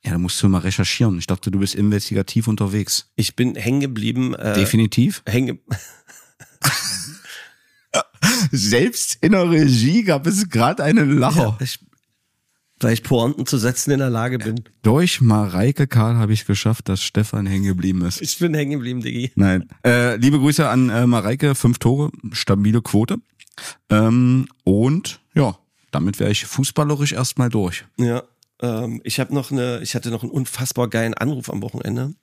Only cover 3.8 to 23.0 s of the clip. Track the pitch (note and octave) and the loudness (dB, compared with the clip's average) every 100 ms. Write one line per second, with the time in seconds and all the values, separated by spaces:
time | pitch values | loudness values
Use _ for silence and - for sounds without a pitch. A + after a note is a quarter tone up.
3.8 | C#3 A#2 A2+ A#2+ B2+ - A2 G#2 G2 - | -2 -4 -4 -2 -4 -4 -2 0 2 2
4.8 | A2 - C3 - - A2 B2+ - _ - | 2 4 2 0 -2 0 0 -6 _ -10
5.8 | - - _ - _ _ - _ - - | -10 -20 _ -20 _ _ -20 _ -6 -4
6.8 | - - - - - - - _ _ _ | -6 -8 -10 -16 -18 -20 -20 _ _ _
7.8 | _ - - _ E3+ B3 E3+ C3+ G2+ A#2+ | _ -4 -4 _ 0 0 0 0 2 2
8.8 | A#3+ A#3+ - - E3 G3 F3 E3 D3 B2 | 2 0 -6 -2 2 4 4 4 6 4
9.8 | A#2+ G3+ G3+ C#3+ E3 F#3+ G3+ A#2 A#2+ G#3+ | 4 2 2 0 0 0 0 2 2 2
10.8 | C#3+ - D3 D3 B2+ D#3 A#2 G#2+ C3 - | 2 4 4 4 2 2 0 -2 -6 -8
11.8 | _ _ _ _ _ _ _ _ _ _ | _ _ _ _ _ _ _ _ _ _
12.8 | A2+ A2+ - B2+ A#2 D3 D3 C3+ A2+ B2+ | 0 0 0 2 2 -2 -2 0 0 -2
13.8 | - C#3 C3+ A#2 A#2+ B2+ G#2+ A2+ A2 _ | 0 0 0 -2 -2 -4 -4 -6 -10 _
14.8 | A2 C3 F3 - B2 G#2+ G#2 F2+ A#2 C#3+ | 2 4 2 4 4 4 2 2 0 2
15.8 | D3 A#2+ A2 A#2 G#2+ G#2+ - G2+ G#2+ A2+ | 0 2 2 2 2 0 0 -2 0 -2
16.8 | - F#2+ - - G#2+ A2 G2 F#2+ G2 F#2 | -2 -4 -2 -2 -2 -2 -2 -2 0 0
17.8 | F#2 F#2 F2 F2+ - - F3 D3+ C#3+ D3 | 0 0 -2 -4 -8 -2 -2 -2 -4 -4
18.8 | A#2+ B2 A#2 A#2+ B2 - G2 F#2 - - | -6 -6 -6 -6 -6 0 2 2 -4 -2
19.8 | B2 A#2+ A#2+ A2+ B2+ D3 C#3 D3+ C#3+ A#2+ | 2 4 2 2 2 4 2 2 2 2
20.8 | B2+ A2 B2 A#2+ G2+ C3 D3 C3+ A#2 C3 | 2 2 2 2 0 0 0 2 2 2
21.8 | - C3+ D3 - G#2 - - G2 G2+ A2+ | 0 0 -2 -6 -12 -8 0 2 4 2
22.8 | A2 G2+ | 2 0